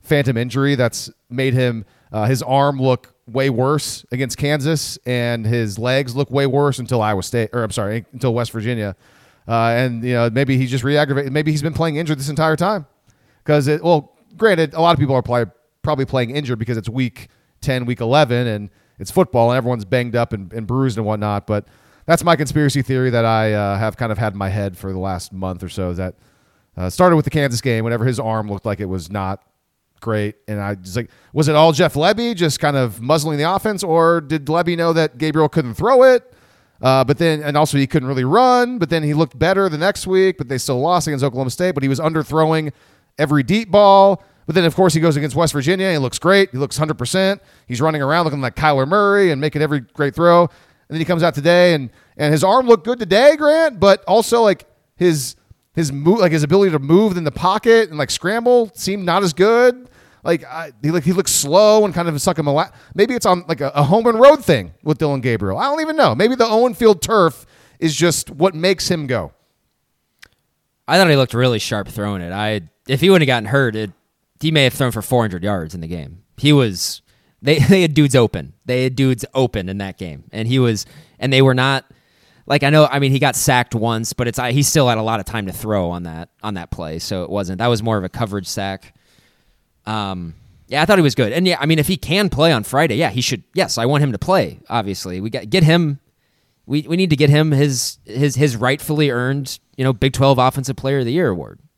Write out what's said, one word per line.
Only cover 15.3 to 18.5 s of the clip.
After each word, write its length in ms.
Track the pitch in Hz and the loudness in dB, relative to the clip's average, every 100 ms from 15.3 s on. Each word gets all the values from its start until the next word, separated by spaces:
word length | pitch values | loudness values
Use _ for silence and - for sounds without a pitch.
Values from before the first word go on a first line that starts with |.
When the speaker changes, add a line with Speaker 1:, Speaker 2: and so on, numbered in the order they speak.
| 123 110 _ _ _ | -2 -2 _ _ _
Speaker 1:
probably 240 | - 143 135 | -4 -4 -2
playing 240 | 131 117 | -2 -2
injured 300 | 143 139 117 | -4 -6 -6
because 180 | 117 113 | -4 -6
it's 120 | 104 | -6
week 380 | 120 123 - - _ _ _ | -4 -4 -6 -20 _ _ _
ten, 260 | - 127 120 | -4 -2 -4
week 160 | 120 | -4
eleven, 460 | 117 143 139 120 | 0 2 2 0
and 220 | 120 | -2